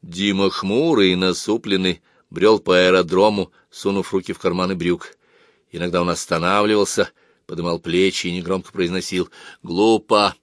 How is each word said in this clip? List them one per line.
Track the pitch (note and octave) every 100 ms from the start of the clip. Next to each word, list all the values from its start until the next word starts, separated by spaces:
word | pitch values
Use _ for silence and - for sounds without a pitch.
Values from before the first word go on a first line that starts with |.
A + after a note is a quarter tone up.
Дима, | E2+ E2+ G2+ G2 G2
хмурый | - F#2+ A2 E3 C3+ F#2+
и | F2+
насупленный, | F#2 F2+ - A2 A2 F#2+ F#2 E2+ _ _ _
брел | G2+ G2+ G#2+
по | - F2+
аэродрому, | F2+ F#2 F2+ F#2 G#2 G#2 F2+ _ _
сунув | - G2 G2 F#2
руки | G2 F2+
в | F2+
карманы | F#2+ F2+ F#2
брюк. | F#2+ E2+ E2+ - _ _ _ _ _ _
Иногда | E2+ F2 F2
он | F2
останавливался, | E2 - E2+ E2+ G2+ G#2 G#2+ G2 - F#2 _ _ _ _
подымал | E2 E2+ E2+
плечи | E2+ F2 F#2+ - F2+
и |
негромко | F2 E2+ F#2+ -
произносил: | - F2 F#2 - F#2 E2+ - - -
«Глупо!» | F2 F2 A2 A2+ - G#2+ G2+ -